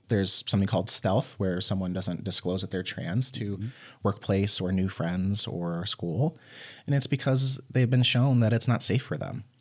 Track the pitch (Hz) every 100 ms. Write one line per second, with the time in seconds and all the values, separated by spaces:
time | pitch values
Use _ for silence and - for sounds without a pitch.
0 | - 107 92 - - 98 98 90 95 -
1 | 95 92 - - 95 90 - 95 90 92
2 | 90 87 95 - 90 95 95 - - -
3 | 85 107 131 - 101 98 113 - - -
4 | 101 - - 98 101 - 92 95 95 -
5 | 85 92 95 101 - - 170 170 - -
6 | 87 80 156 - - - - - - 139
7 | - 139 139 131 131 131 - 131 120 127
8 | 120 120 139 123 110 113 - 113 - 117
9 | - - 50 - - _